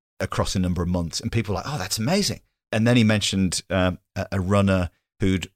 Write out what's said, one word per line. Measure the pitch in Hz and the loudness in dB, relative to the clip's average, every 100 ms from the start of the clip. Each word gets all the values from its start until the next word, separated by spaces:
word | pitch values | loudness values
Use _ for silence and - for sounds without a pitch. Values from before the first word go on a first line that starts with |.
| _ _ | _ _
across | 95 - 98 101 | -6 -4 -2 0
a | |
number | 90 87 | -2 0
of | 87 | -2
months, | 90 82 - | -2 -4 -6
and | 117 | -4
people | 117 104 92 | -4 -4 -6
were | |
like, | - | -6
"Oh, | 143 | -8
that's | 95 - | -6 -4
amazing." | 113 196 190 90 _ _ _ | 0 0 -2 -6 _ _ _
And | 110 113 | 0 4
then | 123 | 6
he | |
mentioned, | 110 107 - 98 92 - - | 4 2 0 0 0 -2 -2
um, | 95 92 82 _ - | 0 0 -2 _ -10
a, | 95 | -4
a | 98 | -2
runner | 90 101 98 95 87 _ _ _ | 2 4 4 2 0 _ _ _
who'd | 98 92 85 | 0 0 -2